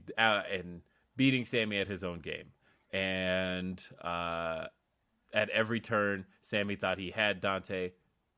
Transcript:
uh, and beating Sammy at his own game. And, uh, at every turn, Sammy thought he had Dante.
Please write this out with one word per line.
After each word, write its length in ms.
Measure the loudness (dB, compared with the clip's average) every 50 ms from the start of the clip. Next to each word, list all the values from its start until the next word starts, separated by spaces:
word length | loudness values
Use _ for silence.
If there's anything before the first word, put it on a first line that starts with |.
| -10 -4 0
uh, 260 | 4 4 4 4 2 0 -2
and 320 | -4 -4 -4 -8 -12 -14 -16 _ _ _ _ _ 0
beating 280 | 4 4 6 4 4 0
Sammy 360 | 0 0 0 2 2 0 0
at 80 | -2
his 160 | -2 -4 -4 -4
own 160 | -4 -6 -6
game. 320 | -8 -8 -8 -8 -10 -16 -20 _ _ _ _ _ _ _
And, 920 | -4 -2 0 0 0 0 2 2 2 2 2 0 -2 -2 -2 -4 -6 -8 -10 -14 -14 -8
uh, 680 | -6 -4 -2 -2 -2 -2 -2 -2 -2 -2 -4 -4 -6 -10 -12 _ _ _ _ _ _ _ _ _ _ _ 0
at 160 | 2 2 2
every 320 | 2 2 2 2 0 -2
turn, 440 | 0 2 2 2 4 2 0 -2 -6 -10 _ _
Sammy 340 | -8 -2 -2 0 0 0 -2
thought 220 | 0 0 0 0
he 140 | 0 -4 -4
had 300 | -2 0 2 2 2 0
Dante. 500 | 0 0 0 -2 -2 -4 -4 -4 -4 -4 -6 _ _ _ _ _ _ _ _